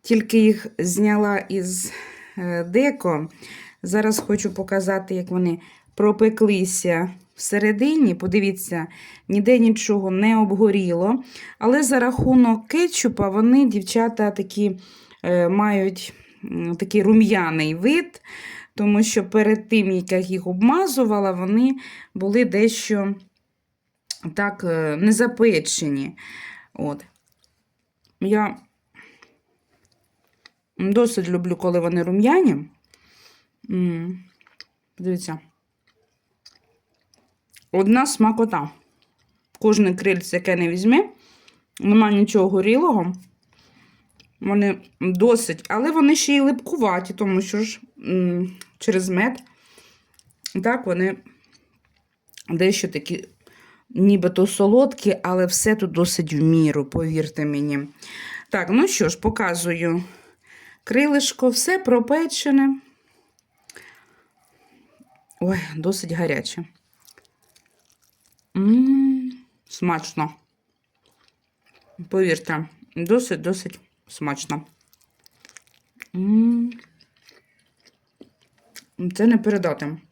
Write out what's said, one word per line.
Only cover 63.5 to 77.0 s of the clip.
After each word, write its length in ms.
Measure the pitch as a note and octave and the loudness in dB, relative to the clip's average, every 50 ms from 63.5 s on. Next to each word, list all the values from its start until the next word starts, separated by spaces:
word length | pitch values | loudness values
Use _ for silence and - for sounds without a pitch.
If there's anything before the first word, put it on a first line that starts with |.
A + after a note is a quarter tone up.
| _ _ _ - _ - - - _ _ _ _ _ _ _ _ _ _ _ _ _ _ _ _ _ _ _ _ _ _ _ _ _ _ _ _ - _ | _ _ _ -20 _ -20 -20 -20 _ _ _ _ _ _ _ _ _ _ _ _ _ _ _ _ _ _ _ _ _ _ _ _ _ _ _ _ -10 _
Ой, 200 | F3 F#3 F#3+ F3 D#3 D#3 D3+ | -2 -2 -2 -2 -6 -10 -12
досить 360 | D#3+ D#3 F#3 G3 F#3 - D#3+ | -6 -4 -4 -4 -4 -6 -8
гаряче. 540 | E3 E3 E3+ D#3 C#3+ C#3 - - - F3 E3 - _ _ _ _ _ _ _ _ _ _ _ _ _ _ _ _ _ _ _ _ _ _ _ _ _ _ _ _ _ _ _ _ _ _ _ _ _ | -6 -4 -2 -2 -2 -4 -4 -8 -12 -12 -14 -14 _ _ _ _ _ _ _ _ _ _ _ _ _ _ _ _ _ _ _ _ _ _ _ _ _ _ _ _ _ _ _ _ _ _ _ _ _
М, 760 | F#3 G3 G#3 A3+ B3+ C4 C4+ C4+ C4+ C4+ C4+ C4 C4 B3+ B3+ B3+ - _ _ _ _ _ _ | 0 2 4 4 4 4 4 4 4 4 2 0 0 -4 -8 -12 -14 _ _ _ _ _ _
смачно. 640 | - - F3+ F3+ E3+ D#3 - - - D#3+ D3+ D3+ - _ _ _ _ _ _ _ _ _ _ _ _ _ _ _ _ _ _ _ _ _ _ _ _ _ _ _ _ _ _ _ _ - E3+ - | -10 -6 -4 -2 -2 -4 -6 -8 -6 -6 -6 -6 -8 _ _ _ _ _ _ _ _ _ _ _ _ _ _ _ _ _ _ _ _ _ _ _ _ _ _ _ _ _ _ _ _ -20 -12 -4
Повірте, 600 | - F#3+ F#3+ F3 D#3+ D#3 - - D#3+ D#3 D#3+ - _ _ - _ _ | 0 0 2 2 0 -2 -4 -6 -6 -6 -6 -10 _ _ -20 _ _
досить-досить 840 | E3 E3+ E3+ A3 B3+ B3 - F#3 D3+ D#3 F3 F#3+ F#3 - - - - _ _ _ _ _ | -8 0 2 2 2 2 -2 -6 -6 -4 -6 -6 -6 -8 -16 -18 -18 _ _ _ _ _
смачно. 580 | _ - - D3+ D3 C#3 - - - - E3 D#3 _ _ _ _ _ _ _ _ _ _ _ _ _ _ _ _ - _ - _ _ _ _ _ _ _ _ - _ - | _ -12 -8 -6 -6 -6 -6 -8 -10 -10 -10 -10 _ _ _ _ _ _ _ _ _ _ _ _ _ _ _ _ -20 _ -20 _ _ _ _ _ _ _ _ -20 _ -8
М. 560 | F3+ F#3+ G3+ G#3+ A3 A3+ A#3 A#3+ A#3 A#3 A#3+ A#3 A#3 - _ _ _ | -4 0 2 4 4 4 4 2 0 -2 -6 -8 -14 -20 _ _ _